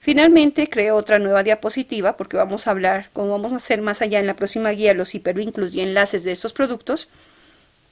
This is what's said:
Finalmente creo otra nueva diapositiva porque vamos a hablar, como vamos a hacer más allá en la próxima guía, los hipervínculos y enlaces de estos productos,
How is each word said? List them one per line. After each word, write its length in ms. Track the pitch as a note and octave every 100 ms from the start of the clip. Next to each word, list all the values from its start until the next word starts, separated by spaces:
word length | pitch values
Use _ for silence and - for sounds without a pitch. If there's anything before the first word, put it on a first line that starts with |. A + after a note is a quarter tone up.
Finalmente 640 | - C#4 D#4+ E4 D4 D4 D4+
creo 280 | A#3 G#3 G#3+
otra 200 | G#3 G#3+
nueva 260 | G3+ G3
diapositiva 720 | G3 G#3+ G#3+ C4 C4 A3+ F#3+ G#3+
porque 180 | - -
vamos 320 | G3 F#3+ -
a 40 |
hablar, 380 | G3 F#3 F#3+ G3
como 180 | - G3+
vamos 220 | G3+ G#3+
a 20 | B3
hacer 240 | - A3
más 200 | G#3+ G3+
allá 180 | G#3+ G#3
en 80 | G3
la 80 | F3
próxima 360 | G3 A3 A3
guía, 220 | G#3 G#3+
los 220 | F#3 F3+ G3+
hipervínculos 580 | F3+ F#3 A3 G#3+ F#3 F3
y 40 |
enlaces 460 | F#3+ F#3+ G3+ G3 F3
de 80 |
estos 180 | F3 A3+
productos, 560 | - C4+ B3 - D4+ - _ _ _ _ _ _ _ _